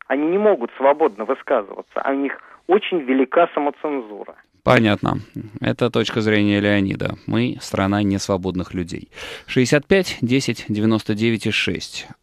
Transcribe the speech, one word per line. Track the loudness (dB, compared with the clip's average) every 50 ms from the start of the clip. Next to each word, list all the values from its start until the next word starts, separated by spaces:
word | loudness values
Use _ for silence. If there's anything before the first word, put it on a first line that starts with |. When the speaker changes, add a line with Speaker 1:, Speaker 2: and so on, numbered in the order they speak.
| -8 _
Speaker 1:
Они | -4 -2 0
не | 0 0 2
могут | 4 4 2 2 0 -8 -6 2
свободно | 4 4 4 4 4 0 0 -2 -4
высказываться, | -4 -4 -4 -2 -2 0 0 0 -4 -10 -14 -16 _ _ -6 -4
а | -2
у | -2
них | -2 -2 -4 -4 -8 -14 -20 -20 -20 _
очень | 2 2 2 2 0 -4 -4 0
велика | 0 2 2 2 2 4 2 2 2 0
самоцензура. | -2 -4 -4 -4 -6 -8 -6 -6 -6 -6 -8 -12 -14 -14 -16 -18 _ _ _ _ _ _
Speaker 2:
Понятно. | 2 4 4 6 4 2 2 0 -2 -2 -2 -6 -10 _ -14 -14 -12 -12 -6
Это | -4 -4 0 0 0 0
точка | 2 0 -2 0 -2 0 0
зрения | 2 2 4 4 4 4 4
Леонида. | 4 2 2 2 2 0 -2 -4 -4 -6 -6 -6 -6 -2
Мы | 0 0 0 0 -4 -6
страна | -10 -6 -2 0 2 2 2 2 2
несвободных | 2 0 0 0 0 -2 0 0 -2 -4 -4 -6 -6 -6
людей. | -6 -6 -6 -8 -12 -14 -14 _ -16 -14 -14 -14 -16 -14
Шестьдесят | -4 0 2 2 4 2 0 2
пять | _ 2 2 2 0 -4 -4 0
десять | 2 2 2 2 0 -4 -6 -4 -4
девяносто | -2 0 2 2 2 2 0 -2 -2
девять | 0 2 0 0 0 -2
и | -2 -2
шесть. | -2 -2 -2 -4 -6 -8 -10 -12 -14 -14 -14 -20 _